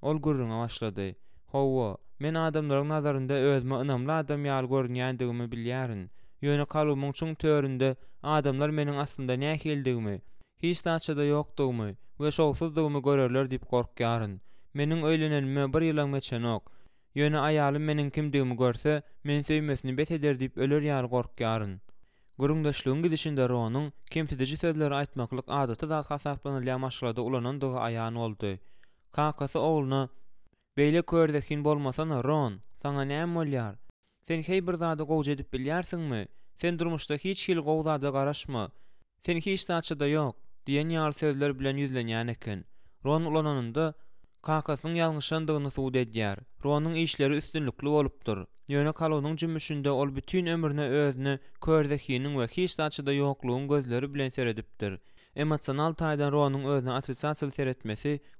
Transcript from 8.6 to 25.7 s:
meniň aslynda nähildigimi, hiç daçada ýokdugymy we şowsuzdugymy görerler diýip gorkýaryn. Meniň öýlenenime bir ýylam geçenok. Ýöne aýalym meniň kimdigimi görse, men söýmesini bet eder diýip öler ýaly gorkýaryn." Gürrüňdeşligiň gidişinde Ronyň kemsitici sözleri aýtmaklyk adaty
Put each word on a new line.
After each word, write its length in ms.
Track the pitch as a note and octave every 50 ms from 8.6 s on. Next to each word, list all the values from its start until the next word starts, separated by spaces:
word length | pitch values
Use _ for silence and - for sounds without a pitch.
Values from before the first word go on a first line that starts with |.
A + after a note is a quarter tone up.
| D3 D3+
meniň 260 | D#3 D3+ D3 C#3+ C#3+
aslynda 380 | C#3 D3 C#3+ - - C3 B2 B2+
nähildigimi, 840 | B2+ C#3 D3+ D#3 D3+ - D#3 D3 C#3+ C3 C3 B2 A#2 A2 G#2 G2+ F2 - - - - - _ _ -
hiç 220 | - F3 F3 - -
daçada 400 | F3 E3 D#3+ - - D3+ C#3+ D3
ýokdugymy 720 | D3 D3 D3 D3 - - - C#3 B2+ B2 A#2 G#2+ G#2 F#2+ - - - - -
we 120 | C#3+ D3+
şowsuzdugymy 720 | - - D#3+ D3 C3+ - E3 D#3+ D3 D#3+ D#3 D3 D3 C#3+
görerler 440 | B2+ C#3+ C#3+ C#3 C3 A#2+ B2 C3+ C#3
diýip 180 | B2+ B2+ B2 - -
gorkýaryn. 680 | B2 B2 A#2 - - - A#2 A#2 A#2 A#2 A2 G2+ F#2+ F#2 - - - - - - -
Meniň 260 | C#3+ C#3+ D3+ D#3+ E3+ D3+ D#3
öýlenenime 640 | D#3+ D#3+ D#3 D#3 D3+ C#3+ C3+ C3 C3+ C#3+ C#3 C3+
bir 100 | C3+ D#3+ E3 D#3+
ýylam 240 | D3+ D3+ D3 C#3 C#3
geçenok. 480 | C3+ - - B2+ A#2 A#2+ A#2 A2+ G2+ - - - - - - - _ _ _ -
Ýöne 220 | C#3 D3 D3 D3+ D3+ C3+ D3+
aýalym 360 | D#3 D3+ C#3+ C#3 C#3+ D3 D#3 D#3
meniň 220 | D3+ D3 C#3+ C#3
kimdigimi 460 | - D3+ D3+ D3 C3+ C#3 C3 B2+ B2
görse, 460 | A#2 B2+ B2 A#2 - - D3+ D3+ D3 - - - -
men 200 | - C#3+ C#3+ D3
söýmesini 540 | C#3+ - D#3 D3+ D#3 D3 C#3 - - C3 C3
bet 140 | C3+ D#3 -
eder 240 | E3+ D3+ C#3+ D3 C3+
diýip 240 | B2+ C3 C3 - -
öler 240 | C3 C3+ C#3+ D3+
ýaly 260 | D3 D3+ C#3+ C3+ B2 A#2
gorkýaryn." 720 | B2 B2 A#2+ - - - A#2+ A2+ A2+ A2 G#2 G2 F#2 F#2 - - - - - - _ _ - - - -
Gürrüňdeşligiň 640 | C3+ C#3+ D#3 D#3+ D3+ D3 C#3+ - - C3 C3 D#3
gidişinde 460 | E3+ F3 D#3+ D3+ - D#3 D3 C3+ B2+ A#2+
Ronyň 440 | B2 A#2+ A2+ A2 A#2+ C#3 D3+ C#3+ - - - -
kemsitici 460 | - D#3 D#3 C#3+ C#3 B2+ C3 B2+ D#3
sözleri 380 | D3 - E3+ D#3 D#3 D3+ C#3+ C#3+
aýtmaklyk 500 | C#3 C#3+ - - C3 A#2+ - B2+ B2 -
adaty 400 | - C3+ C#3+ C3+ A#2